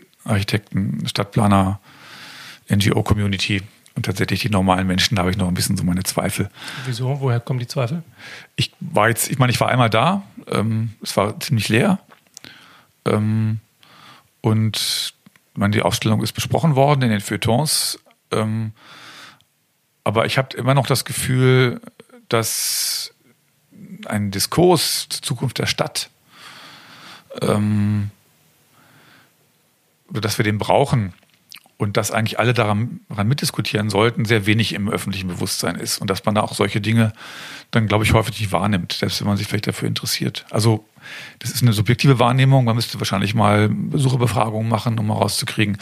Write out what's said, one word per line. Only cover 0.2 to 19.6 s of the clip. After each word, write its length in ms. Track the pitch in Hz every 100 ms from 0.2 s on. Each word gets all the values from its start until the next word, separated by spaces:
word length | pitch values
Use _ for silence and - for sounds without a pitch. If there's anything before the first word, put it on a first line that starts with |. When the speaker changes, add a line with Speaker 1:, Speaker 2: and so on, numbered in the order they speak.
Speaker 1:
Architekten, 840 | - 101 98 104 - - 107 - -
Stadtplaner, 760 | - 101 - 104 98 95 101 - - - - - - - - -
N-G-O-Community 920 | 104 98 - 104 104 101 95 - 101 98 _ _
und 100 | -
tatsächlich 360 | 104 92 95 98
die 100 | 101
normalen 360 | 101 95 92 95
Menschen, 300 | 92 - 98
da 60 |
habe 80 | 90
ich 60 | 92
noch 120 | 90
ein 60 |
bisschen 220 | 90 - 95
so 80 |
meine 180 | 92 90
Zweifel. 480 | 90 - 98 - 101 - - -
Speaker 2:
Wieso? 360 | 127 117 127 139
Woher 200 | 135 117
kommen 200 | - 127
die 60 | 120
Zweifel? 360 | 139 117 170 - - - - - -
Speaker 1:
Ich 160 | - _
war 280 | - 101 110
jetzt, 220 | 113 -
ich 80 | 135
meine, 140 | 123
ich 80 | 117
war 80 | 107
einmal 200 | 123 117
da, 340 | 110 156 196 - - -
ähm, 440 | - 110 110 113 -
es 140 | - -
war 220 | 101 -
ziemlich 280 | - 117 98
leer, 300 | 110 202 190 - - _ - - - - - _ _ -
ähm, 540 | 107 107 110 110 110 - _ _ - - - _ _
und, 720 | 113 110 110 - - - - - _ _ _
ich 60 | -
meine, 140 | 101
die 100 | 113
Ausstellung 400 | 92 - 110 110
ist 100 | -
besprochen 440 | - - 135 160 131
worden 260 | 139 143
in 80 | 123
den 100 | 104
Feuilletons, 800 | - 101 - 117 156 - - - _ _ _
ähm, 400 | - 110 110 110 - - - - - - - _ _